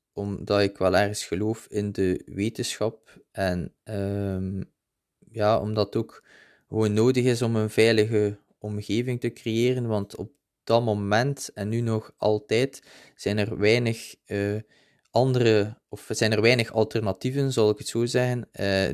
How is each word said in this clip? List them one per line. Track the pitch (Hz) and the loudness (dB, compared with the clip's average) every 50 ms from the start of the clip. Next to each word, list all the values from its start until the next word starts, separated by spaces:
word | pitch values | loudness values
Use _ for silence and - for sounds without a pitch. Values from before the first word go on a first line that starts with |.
| _ _ | _ _
omdat | _ 101 101 101 98 - - - 101 101 | _ -8 -6 -6 -6 -6 -2 0 2 2
ik | 101 98 101 - | 2 2 0 0
wel | 92 92 92 | 0 2 4
ergens | 95 104 101 107 - - | 4 2 2 -2 -6 -6
geloof | - 87 95 104 107 113 - - | -6 -4 -2 -2 -4 -4 -6 -10
in | - - 104 101 104 | -8 -6 -4 -4 -4
de | 98 95 95 92 90 - - | -2 0 0 0 0 -2 -4
wetenschap. | - 85 92 101 113 - - 117 - - - 110 113 113 - _ _ - - - _ | -8 -6 -4 -4 -4 -4 -4 -6 -8 -4 -4 -4 -4 -4 -8 _ _ -20 -20 -20 _
En, | _ 98 98 92 90 87 - - - _ | _ -4 -2 -2 -2 -2 -4 -8 -10 _
ehm, | _ - 110 98 98 101 101 101 101 98 95 95 95 92 98 95 - - _ _ _ _ _ _ _ _ _ _ _ _ | _ -10 -6 -6 -4 -4 -4 -4 -4 -4 -4 -4 -4 -6 -6 -8 -10 -12 _ _ _ _ _ _ _ _ _ _ _ _
ja, | 110 110 104 107 113 - | -4 0 2 2 2 2
omdat | - 107 107 107 101 | 0 -2 0 0 0
het | 101 - | 0 0
ook | 117 117 - - - - _ - - - _ _ _ _ _ | -2 -4 -4 -10 -20 -20 _ -20 -20 -20 _ _ _ _ _
gewoon | 104 110 110 107 | -2 0 0 2
nodig | 104 107 113 127 127 127 120 | 2 4 4 4 4 4 2
is | 127 120 117 | 2 2 2
om | 123 113 117 | 0 0 0
een | 110 110 107 | 0 0 0
veilige | - - 110 117 113 110 107 113 117 104 104 104 101 - _ _ _ _ | 4 4 6 6 6 4 4 4 2 2 2 0 -2 -6 _ _ _ _
omgeving | - 107 104 104 104 - 98 117 120 127 123 120 | -10 -8 -8 -8 -4 -2 -2 -2 0 -2 -4 -4
te | - 120 | -4 -6
creëren, | - - - 117 110 113 120 123 127 127 120 | -8 -6 -6 -2 0 0 2 0 0 0 -2
want | 113 110 104 98 - - | -2 -2 -2 -4 -6 -10
op | - 101 - _ _ _ _ _ _ _ | -12 -14 -14 _ _ _ _ _ _ _
dat | - 113 117 | 2 2 2
moment | 123 113 107 104 101 98 104 113 127 143 139 - - - - | 2 2 0 -2 0 0 0 0 0 0 -4 -6 -10 -12 -10
en | 104 101 104 | -8 -6 -4
nu | 110 120 | -2 -2
nog | 117 113 110 110 - - - | -2 -2 -2 -2 -4 -8 -6
altijd | _ - 107 107 107 - - 110 117 131 135 - - - - - - - - _ | _ 0 0 0 0 0 0 0 2 0 0 -4 -10 -20 -20 -20 -20 -20 -20 _
zijn | - - 104 104 107 | -8 -4 -2 0 0
er | 101 110 107 - | 0 -2 -2 2
weinig, | 104 107 117 120 120 113 110 - - - - - _ | 2 4 4 4 2 0 -2 -4 -8 -16 -20 -20 _
eh, | - 104 101 101 101 104 110 - _ _ _ _ _ _ _ _ _ | -6 -4 -4 -2 -2 -4 -4 -8 _ _ _ _ _ _ _ _ _
andere, | - 117 131 131 127 123 120 113 110 104 101 104 - - _ _ | 0 2 2 2 2 4 4 4 4 4 2 0 -4 -12 _ _
of | - - - - | -16 -14 -10 -8
zijn | 110 - 113 107 | -4 -2 0 0
er | 110 104 | 2 4
weinig | 107 117 127 120 110 - | 4 4 4 4 0 0
alternatieven, | - 110 107 - - 113 110 98 92 - - 127 131 143 139 135 | 0 0 0 0 -2 -2 -2 -4 -4 -4 -4 -4 -2 -2 -2 0
zal | 123 117 107 107 | 2 2 4 4
ik | 104 - | 2 0
het | - - | -4 -6
zo | - 113 120 | -2 -2 -2
zeggen, | 123 131 127 127 123 123 123 - - | 0 0 0 0 0 -2 -4 -6 -10
eh, | - - 98 98 98 98 95 67 | -8 -6 -2 0 0 0 0 0